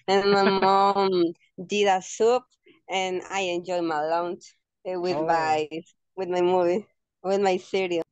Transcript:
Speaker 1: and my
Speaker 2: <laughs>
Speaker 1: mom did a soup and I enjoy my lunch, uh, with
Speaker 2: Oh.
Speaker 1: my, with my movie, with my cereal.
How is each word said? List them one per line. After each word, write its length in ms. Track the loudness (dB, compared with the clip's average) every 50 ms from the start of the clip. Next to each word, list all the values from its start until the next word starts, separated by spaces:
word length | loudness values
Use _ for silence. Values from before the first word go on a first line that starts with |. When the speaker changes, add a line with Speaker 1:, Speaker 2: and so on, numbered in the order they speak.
| _
Speaker 1:
and 240 | 0 2 2 4 4
my 120 | 4 4 4
Speaker 2:
<laughs> 160 | 4 2 4
Speaker 1:
mom 720 | 4 4 4 4 4 4 2 2 0 2 2 2 0 0 -2 -8 _ _ _ -16 -8
did 240 | -4 -2 2 2
a 140 | 2 2 0
soup 420 | -2 -8 -2 0 2 2 2 0 -2 _ _ _ _ -20 _ _ _ -6
and 320 | -4 -4 -4 -4 -4 -6 -8 -6
I 120 | -6 -4
enjoy 400 | -4 -4 -4 -6 -4 -4 -4 -4
my 200 | -2 -2 -2 -2 -2
lunch, 500 | -2 -2 -2 -2 -4 -8 -10 -14 -20 _ _ _ _ _ _ -10
uh, 120 | -8 -6 -4
with 180 | -4 -4 -2
Speaker 2:
Oh. 80 | -2 0
Speaker 1:
my, 420 | 0 0 0 0 0 0 -2 -2 -4 -8 -10 -12 -14 _ _ _ _ _
with 140 | -8 -6 -2
my 120 | 0 0
movie, 460 | 2 2 2 2 2 2 0 -2 -4 _ _ _ _ _ _ _ -4
with 180 | -2 0 0
my 160 | 2 0 0
cereal. 460 | -2 -4 -4 -4 -4 -2 -2 -2 -4 -4 -6